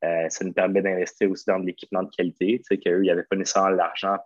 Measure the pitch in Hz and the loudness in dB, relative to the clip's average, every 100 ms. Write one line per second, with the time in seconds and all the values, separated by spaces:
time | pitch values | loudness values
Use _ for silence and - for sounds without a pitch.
0 | 82 82 80 - 95 87 95 98 95 92 | -2 0 -2 -4 -4 0 2 2 0 0
1 | 90 - 101 92 - 95 92 87 - 92 | -2 0 0 0 -2 -2 -2 -8 -6 -4
2 | 92 - 90 - 92 120 - 98 - 90 | -4 -2 -4 0 0 0 0 -2 2 2
3 | 95 87 87 98 92 98 95 92 82 - | 2 2 0 -2 0 2 2 2 0 -2
4 | 98 98 | -2 -2